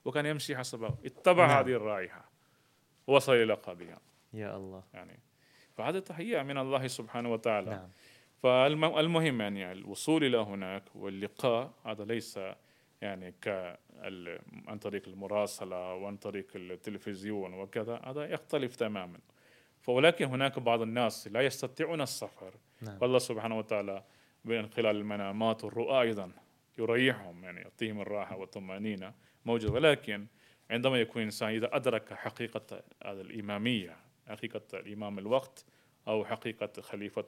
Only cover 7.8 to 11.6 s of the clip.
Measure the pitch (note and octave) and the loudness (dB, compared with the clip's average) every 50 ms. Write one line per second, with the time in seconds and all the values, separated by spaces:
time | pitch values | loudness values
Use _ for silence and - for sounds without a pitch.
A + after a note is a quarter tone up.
7.8 | F#2 F2+ - - - - - - _ _ _ _ - B2+ B2+ B2+ C3 C#3+ D3+ D#3 | -10 -14 -20 -20 -20 -20 -20 -20 _ _ _ _ 4 6 8 8 6 6 4 4
8.8 | D#3 E3 - D#3 D#3 E3+ E3 D#3+ D#3+ D3+ B2+ A2+ G#2 G2+ G2+ G2 F#2 F2+ F#2 F#2+ | 2 4 4 4 4 4 4 4 4 4 2 0 0 -2 -2 -4 -6 -8 -10 -10
9.8 | G2 G2+ F#2+ - - D3+ D#3+ D#3+ D3 C3 A#2+ A2+ G#2+ G2+ G2 G2 F#2+ F#2 G2 G2 | -12 -10 -10 -4 0 2 4 4 4 4 4 2 2 0 -4 -6 -6 -6 -6 -8
10.8 | - - - G2 G2 G2 G2 G2 G#2 G2 - - C3+ B2 A#2 A#2 | -10 -12 -14 -10 -10 -8 -6 -6 -8 -8 -4 -2 2 2 2 2